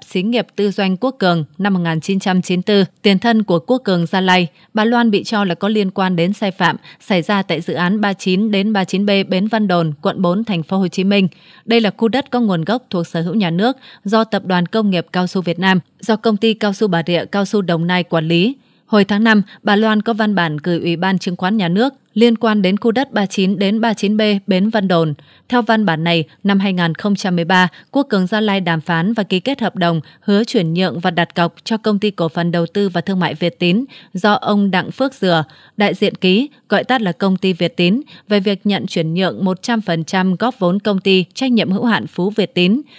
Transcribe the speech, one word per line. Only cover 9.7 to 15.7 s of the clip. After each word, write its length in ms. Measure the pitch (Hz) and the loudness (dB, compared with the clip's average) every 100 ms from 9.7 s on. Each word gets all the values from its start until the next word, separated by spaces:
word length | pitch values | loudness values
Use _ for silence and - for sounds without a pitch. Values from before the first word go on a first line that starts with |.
| 175 165 147 | 0 0 -2
quận 200 | 196 175 | -4 -2
bốn, 220 | 175 185 | 0 0
thành 180 | 226 175 | -2 -4
phố 140 | 156 190 | -2 -2
Hồ 120 | 190 | -2
Chí 160 | - | -2
Minh. 240 | 190 202 185 - - - | 0 2 0 -4 -20 -12
Đây 160 | - 233 | -2 0
là 100 | 220 - | 0 0
khu 120 | 226 | 0
đất 220 | 247 277 | 0 -2
có 100 | 240 | -2
nguồn 240 | 226 175 | 0 0
gốc 180 | 160 247 - | -2 -4 -4
thuộc 160 | 180 170 | -6 -4
sở 160 | 170 | -4
hữu 120 | 170 | -4
nhà 160 | 208 180 | -2 0
nước 260 | 170 226 262 - - | 0 0 -2 -10 -14
do 200 | 196 220 | -2 0
Tập 200 | 220 202 | 0 -2
đoàn 220 | 185 180 170 | -2 -2 0
Công 240 | 220 208 | -2 0
nghiệp 160 | 180 160 | 0 -2
Cao 140 | 185 180 | -2 -2
su 160 | 196 | -2
Việt 160 | 175 165 | -4 0
Nam, 220 | 190 | 2